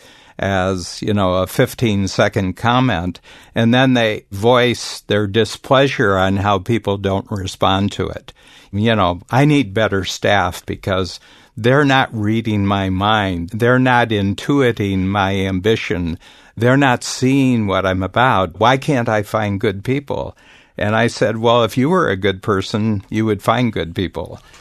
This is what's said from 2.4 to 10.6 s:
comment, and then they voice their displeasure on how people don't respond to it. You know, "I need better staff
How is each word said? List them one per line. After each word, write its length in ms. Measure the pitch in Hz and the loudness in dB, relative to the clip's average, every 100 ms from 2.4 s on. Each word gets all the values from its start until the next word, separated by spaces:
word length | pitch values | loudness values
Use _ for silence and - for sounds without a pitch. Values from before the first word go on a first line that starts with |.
| 92 - | -4 -2
comment, 640 | 117 123 127 87 90 - - - - | 0 2 0 -2 -4 -8 -16 -20 -8
and 200 | - 117 | -2 2
then 200 | 123 131 | 4 4
they 320 | 123 113 107 - | 2 2 -2 -8
voice 720 | 98 113 123 123 107 - - | -2 2 4 2 -2 -8 -10
their 260 | - 104 104 | -2 -2 0
displeasure 920 | 110 104 - - 131 139 139 104 95 | 0 -2 -4 2 2 4 2 2 2
on 200 | 95 98 | 2 0
how 200 | 101 98 | 0 0
people 400 | 95 117 - 101 | 0 -2 -2 -2
don't 320 | 98 98 - | -2 -4 -4
respond 640 | 104 95 - 95 95 98 | -8 -8 -2 0 2 0
to 160 | - 85 | -4 -6
it. 260 | - - - - - - | -8 -16 -20 -20 -20 -10
You 240 | 101 113 110 | -2 0 2
know, 240 | 90 90 - | 0 -2 -2
"I 160 | 123 147 | 2 4
need 280 | 147 104 | 2 0
better 320 | 98 107 98 95 | 0 0 0 -4
staff 600 | - 104 101 90 - | -2 0 2 0 -4